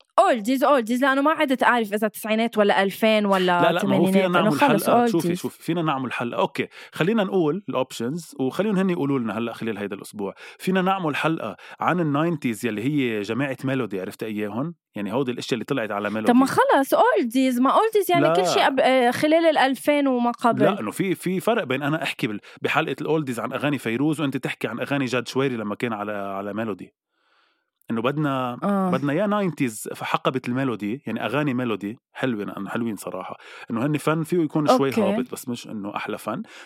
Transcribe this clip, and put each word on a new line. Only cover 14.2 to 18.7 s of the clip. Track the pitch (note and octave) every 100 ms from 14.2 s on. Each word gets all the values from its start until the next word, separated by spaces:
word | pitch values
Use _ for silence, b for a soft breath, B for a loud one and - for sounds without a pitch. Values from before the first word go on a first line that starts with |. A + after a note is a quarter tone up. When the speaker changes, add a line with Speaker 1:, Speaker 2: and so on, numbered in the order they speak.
Speaker 2:
أياهم؟ | A2+ G#2 G#2 A2 D#3+ E3 _ G#2
يعني | G2+
هودي | A#2+ B2+
الأشياء | A#2 -
اللي | A#2+ G#2+
طلعت | C3+ G#2+
على | G2+ G#2
ميلودي. | A2 G#2+
Speaker 1:
طب | B3
ما | C4+
خلص | - C5+ D#4+ C#4
أولديز، | - A#4+ C5 B3 B3+ C4 A#3+
ما | C4
أولديز | - A4 G#4 F4+
يعني | E4+
Speaker 2:
لا. | D#4
Speaker 1:
كل | E4+ F4
شيء | -
أب-، | -